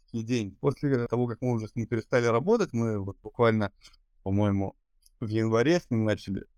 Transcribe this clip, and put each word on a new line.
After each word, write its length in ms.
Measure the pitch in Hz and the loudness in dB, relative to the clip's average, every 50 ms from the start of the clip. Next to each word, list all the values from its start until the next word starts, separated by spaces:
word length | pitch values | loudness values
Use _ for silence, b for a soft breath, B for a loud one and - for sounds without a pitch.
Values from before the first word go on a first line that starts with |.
| _ | _
такие 200 | _ - 117 113 | _ -8 -8 -4
деньги. 320 | 110 123 120 107 98 - | -2 -2 -2 -2 -4 -6
После 500 | - - 139 127 - - 143 139 120 120 | -4 -2 -2 -2 0 -2 0 0 0 0
того, 200 | 117 - 120 123 | 0 -2 -2 -2
как 140 | 120 113 - | -2 -4 -4
мы 120 | - 127 123 | -2 -2 -2
уже 160 | 113 107 104 | -2 -2 -6
с 60 | - | -6
ним 120 | 117 113 | -6 -6
перестали 400 | - 123 113 - - - 127 120 | -4 -4 -4 -4 0 0 2 2
работать, 460 | 117 113 117 135 185 226 240 196 151 - | 4 2 2 2 2 2 2 0 -2 -2
мы 260 | 117 113 113 110 104 | -2 -2 0 -2 -4
вот 180 | 98 98 98 _ - | -6 -8 -10 _ -16
буквально, 500 | 107 - - 120 113 110 110 104 101 _ _ b b b b _ _ _ _ - | -10 -2 2 4 4 4 2 0 -2 _ _ b b b b _ _ _ _ -6
по-моему, 520 | 95 95 101 107 104 98 98 98 95 - _ _ _ _ _ _ _ _ - | -2 0 2 2 2 2 0 -2 -4 -6 _ _ _ _ _ _ _ _ -10
в 80 | 123 107 | -8 -4
январе 500 | 107 110 113 113 110 113 120 143 170 175 | -2 0 0 2 2 2 4 4 2 0
с 100 | - - | 0 -2
ним 160 | 127 113 110 | -2 0 0
начали 400 | 110 107 101 - - 98 - - - _ | 0 0 -2 -4 -6 -8 -8 -8 -12 _